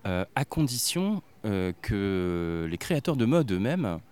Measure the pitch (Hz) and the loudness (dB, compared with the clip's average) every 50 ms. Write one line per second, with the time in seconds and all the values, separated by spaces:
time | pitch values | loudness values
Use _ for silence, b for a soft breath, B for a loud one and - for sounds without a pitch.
0 | - 101 90 90 92 - - 135 143 - - 160 156 127 120 120 - - - 170 | -2 0 0 0 -2 -2 -2 -4 -4 -2 0 0 0 0 0 -2 -2 -2 0 0
1 | 185 202 214 190 - - - - - 110 101 95 92 90 85 - - - 110 101 | 0 0 -2 -4 -6 -12 -18 -8 -4 -2 0 0 0 -2 -2 -4 -4 -2 0 0
2 | 98 98 95 92 90 90 87 87 85 82 85 85 82 82 85 85 - - 180 143 | 2 2 2 0 0 0 0 0 -2 -2 -2 -2 -2 -2 -4 -6 -2 -2 -2 0
3 | - - 156 131 113 113 151 170 156 110 92 90 101 123 160 185 151 98 85 80 | 0 -2 0 2 2 4 4 4 4 2 0 0 0 0 0 0 0 -2 -2 -4
4 | - - | -8 -14